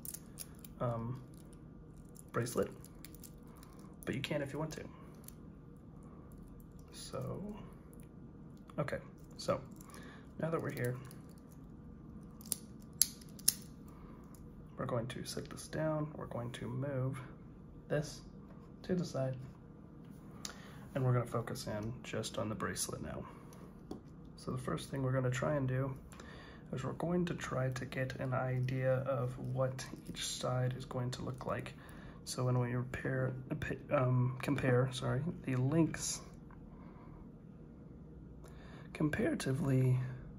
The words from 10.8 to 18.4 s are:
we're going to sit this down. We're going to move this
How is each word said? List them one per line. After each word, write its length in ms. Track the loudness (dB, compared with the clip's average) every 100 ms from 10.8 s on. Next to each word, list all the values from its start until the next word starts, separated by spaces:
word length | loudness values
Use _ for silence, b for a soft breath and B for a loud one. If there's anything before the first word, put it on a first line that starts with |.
| 0 0 -6 -12 -12 -14 -14 -14 -14 -12 -12 -12 -12 -12 -12 -12 -4 -4 -4 -12 -12 2 2 2 -12 0 2 2 -2 -12 -12 B B B B -12 -12 -12 -8 -4
we're 80 |
going 220 | 2 2 2
to 180 | -2
sit 240 | -4 -4 -4
this 180 | -6 -2
down. 380 | 2 4 4 2 -2
We're 100 | -4
going 240 | -2 -2
to 140 | -2 -2
move 520 | 0 2 4 2 2 -4 -10 -12 -12 -12 -12 2
this 320 | 2 2 -4 -10 -12